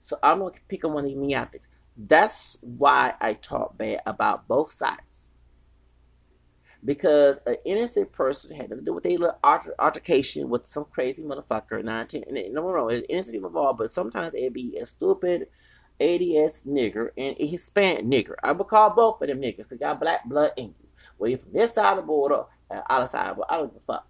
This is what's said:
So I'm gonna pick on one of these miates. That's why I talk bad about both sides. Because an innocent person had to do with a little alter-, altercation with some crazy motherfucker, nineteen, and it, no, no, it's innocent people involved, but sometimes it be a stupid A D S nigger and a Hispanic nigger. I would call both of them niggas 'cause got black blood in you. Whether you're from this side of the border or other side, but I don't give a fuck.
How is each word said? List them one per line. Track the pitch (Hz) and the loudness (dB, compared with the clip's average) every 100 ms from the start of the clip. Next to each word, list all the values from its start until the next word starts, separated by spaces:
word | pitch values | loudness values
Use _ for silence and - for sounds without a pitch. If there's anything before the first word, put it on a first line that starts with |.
So | - - | -10 0
I'm | 143 175 | 2 2
gonna | 185 - _ | -2 -10 _
pick | 190 | -6
on | 160 | -4
one | 151 | -4
of | 143 | -4
these | 139 | -4
miates. | 139 135 - - _ _ _ - | -2 -2 -4 -14 _ _ _ -20
That's | 104 156 220 - - - | 4 4 4 -2 -16 -18
why | 120 120 139 131 127 - | -16 2 4 4 2 -2
I | 113 | -4
talk | 107 - - - | -4 -6 -6 -6
bad | - 107 107 | -6 -6 -4
about | 107 104 104 - - | -6 -2 0 0 0
both | 123 156 | 0 0
sides. | - 131 - - - _ _ _ _ _ _ _ _ _ _ _ _ _ _ _ _ | -4 -4 -4 -16 -20 _ _ _ _ _ _ _ _ _ _ _ _ _ _ _ _
Because | 135 143 180 147 143 139 - | -6 0 4 8 6 4 -2
an | 117 | -4
innocent | - 202 240 208 196 | -2 -2 0 -2 -2
person | - 135 143 - | -2 -2 -2 -10
had | 151 - | -16 -12
to | 117 | -8
do | 151 | -6
with | 170 175 | -4 -2
a | 175 | 0
little | 170 - | 0 4
alter-, | 139 165 - - | 4 4 0 0
altercation | 147 - - 143 135 147 135 | 0 0 2 2 2 -8 -4
with | 120 _ | -4 _
some | 147 | -12
crazy | 147 - 131 135 | -8 -4 -4 -4
motherfucker, | 151 139 - 110 - 107 | -10 -10 -6 -6 -4 -8
nineteen, | 110 113 113 147 - | -6 -6 -8 -12 -8
and | 131 | -8
it, | 95 | -6
no, | 135 180 | -6 -4
no, | 175 117 | -2 -2
it's | 120 - | -2 -2
innocent | 175 233 | -6 -4
people | 113 180 | -8 -6
involved, | 165 139 - | 0 0 0
but | 107 | -4
sometimes | - 202 110 82 | -4 -6 -6 -6
it | 123 127 | -4 -6
be | 123 123 - | -6 -8 -10
a | |
stupid | 120 _ - - 180 175 - _ _ _ _ _ | -12 _ 0 0 0 -2 -4 _ _ _ _ _
A | 147 175 | 0 2
D | 180 156 | 2 2
S | 156 - | 2 -2
nigger | 135 139 110 101 117 - | -4 0 0 -2 -6 -6
and | 135 - | -8 -4
a | 147 | -6
Hispanic | 170 - - 190 165 | -4 -2 2 2 2
nigger. | 113 131 90 - | 2 2 0 -4
I | 117 | -2
would | 165 196 | 0 4
call | 214 214 | 6 6
both | 208 226 - | 6 4 2
of | 143 | -4
them | 135 | -2
niggas | 131 - 110 | -4 -6 -16
'cause | 123 | -8
got | 147 143 | -6 -2
black | 160 170 | -2 -2
blood | 117 143 151 - | -2 0 0 -2
in | 110 | -12
you. | - _ _ - _ | -16 _ _ -20 _
Whether | 110 | -2
you're | 127 | -2
from | - | -4
this | 131 233 | 0 0
side | 226 202 | 4 2
of | 196 | 2
the | |
border | 156 151 139 143 - _ _ | 0 0 2 2 -2 _ _
or | 98 - | -10 0
other | 131 127 | 0 0
side, | - 92 | -2 -4
but | 92 - | -4 -4
I | 165 | -2
don't | 135 | -4
give | - | -8
a | - | -8
fuck. | - | -8